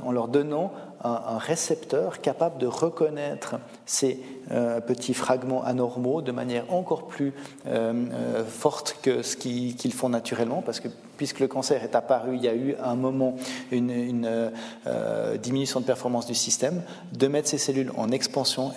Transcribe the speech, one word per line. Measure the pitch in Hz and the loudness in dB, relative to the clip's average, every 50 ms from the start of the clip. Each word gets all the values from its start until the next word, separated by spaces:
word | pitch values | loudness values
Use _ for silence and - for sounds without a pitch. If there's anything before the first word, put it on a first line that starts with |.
| - | -2
en | 123 123 | 0 2
leur | 123 113 117 | 2 2 4
donnant | 127 143 143 151 147 151 180 196 - - - - - - - | 4 4 4 4 0 0 0 -2 -4 -8 -14 -14 -12 -4 -2
un, | 120 120 113 - 117 | -2 -2 0 -2 -2
un | 117 110 | -4 -4
récepteur | - - 165 165 - - 160 - - - - 151 180 185 - - | 0 0 0 0 2 0 0 0 0 0 2 2 2 0 -2 0
capable | - 147 127 - 165 170 160 131 | 0 0 2 4 2 0 2 0
de | - 123 | -2 0
reconnaître | - - 160 170 165 - 165 151 151 143 143 143 147 143 - - - 113 - - - - - | 0 2 0 0 2 2 0 0 0 -2 -4 -4 -4 -6 -8 -8 -8 -8 -8 -10 -18 -18 -8
ces, | - - - 143 131 127 127 - - - - - - | -4 -2 2 2 2 0 0 -6 -12 -14 -12 -8 -2
euh, | - 120 120 120 117 117 | 0 0 2 2 0 0
petits | 117 - 127 120 - 131 123 | 0 0 -2 0 0 -2 0
fragments | - - - 131 127 123 131 131 127 120 | 0 2 2 2 2 2 0 -2 0 0
anormaux | 123 123 127 123 120 123 127 123 127 143 165 | 0 2 2 0 0 0 -2 0 0 0 0
de | 151 135 | 0 -2
manière | 120 123 120 127 120 120 120 123 180 | -4 -4 -2 -2 -2 -2 -2 0 -2
encore | 180 180 - 165 151 - - | 0 2 0 0 -2 -2 -8
plus, | - - 143 139 135 - - - - - - 139 | -4 -2 -2 -2 -2 -6 -12 -14 -16 -12 -6 -2
euh, | 127 113 113 113 117 120 123 120 120 | 0 2 2 2 2 0 0 -2 -2
euh, | 120 120 120 117 113 113 | -4 -2 -2 0 -2 -2
forte | 113 - - - 151 - - - - - - | -2 -4 2 2 2 2 2 -6 -6 -6 0
que | - 135 123 120 117 | 2 2 2 2 2
ce | - - | -2 -4
qui, | - - 127 120 123 123 123 120 | -4 -4 -2 -2 0 -2 -2 -2
qu'ils | 123 - 127 113 | -2 -2 -2 0
font | - - 127 | 2 0 2
naturellement, | 120 117 - - 127 113 117 113 131 180 | 2 2 0 -2 0 0 0 0 0 -2
parce | - - 113 - | -2 -2 -4 -4
que | - 117 - - - - - - | -6 -8 -10 -10 -18 -16 -8 -6
puisque | 147 135 - - | -4 -4 0 2
le | 135 127 | 2 2
cancer | - 135 127 - 147 123 113 | 2 0 2 2 2 2 2
est | - - | 2 2
apparu, | 120 - - 131 120 113 127 127 123 | 2 4 4 2 4 4 0 -2 2
il | 123 | 2
y | 120 | 2
a | 113 | 2
eu | 120 131 139 143 - | 2 2 0 0 0
un | 131 127 120 | 0 0 0
moment | 127 131 131 131 135 131 127 127 127 - - - - - - | 2 2 2 4 4 4 2 2 0 -6 -6 -6 -8 -4 0
une, | 127 123 123 123 | 2 2 2 2
une, | 123 120 123 123 123 120 117 113 117 113 113 110 113 - - - - - - 127 | 2 0 0 0 0 0 0 2 2 2 0 0 -2 -6 -10 -12 -12 -8 -4 -2
euh, | 120 113 113 113 113 110 110 110 113 110 | 0 0 0 0 0 0 0 0 -2 -2
diminution | 107 120 131 135 139 131 - 131 | -2 0 0 0 0 0 0 -2
de | 120 | 2
performance | 127 123 113 - 123 123 120 113 120 | 2 0 0 0 0 0 0 -2 -2
du | 120 | -2
système, | - - - - - 123 139 175 175 170 - - - - - | 0 0 0 0 2 2 0 0 0 -4 -6 -12 -14 -12 -8
de | - 120 131 135 | 0 2 2 4
mettre | 143 151 151 - | 4 2 2 2
ces | - 135 | 0 0
cellules | - - 135 135 131 127 127 123 | 0 2 2 2 2 0 0 -2
en | 110 107 | 0 2
expansion | 127 135 127 - - 143 131 - - - 131 135 127 | 2 0 0 0 0 0 0 0 0 0 -2 -2 -2